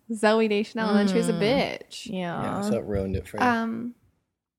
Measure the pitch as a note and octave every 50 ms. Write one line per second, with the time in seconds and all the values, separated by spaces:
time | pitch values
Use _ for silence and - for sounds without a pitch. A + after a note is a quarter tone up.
0 | _ _ A#3 G#3+ A3 G#3+ G#3+ A3+ A3+ A3 G#3 G3+ A3 - - A#3 A3 G#3+ G#3 G#3
1 | G3+ G3 F#3+ F#3 F3 F3 - E3+ G3+ G#3+ B3+ C#4 G#3 - C2 - - _ - -
2 | - - - F#3 F3+ F3 E3 - - - - - G3+ G#3 G#3+ A2+ - - G#2 G3
3 | G3 G3 F#3+ F#2 - - - - B3+ B3 A#3+ A3+ A3+ A3+ A3+ A3+ A#3 A#3+ A#3+ _
4 | _ _ _ _ _ _ _ _ _ _ _